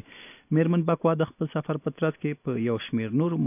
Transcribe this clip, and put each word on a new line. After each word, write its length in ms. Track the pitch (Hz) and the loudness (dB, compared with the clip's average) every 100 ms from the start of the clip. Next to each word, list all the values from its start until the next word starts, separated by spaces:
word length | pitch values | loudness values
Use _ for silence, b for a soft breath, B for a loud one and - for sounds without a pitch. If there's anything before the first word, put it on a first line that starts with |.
| - B B B B 156 | -4 B B B B 2
میرمن 280 | 165 175 165 | 4 2 2
باکوا 240 | 165 165 160 | 2 2 2
د 120 | 156 | -2
خپل 180 | - 156 156 | -2 -4 -4
سفر 240 | - 151 156 | -4 -4 -4
په 100 | - | -2
ترڅ 180 | 160 - | -2 -2
کې 100 | 151 147 - | -6 -4 -4
په 160 | 120 113 | -2 0
یو 100 | 113 - | -2 -2
شمیر 240 | 120 110 123 | -4 0 2
نور 140 | 170 165 | 2 0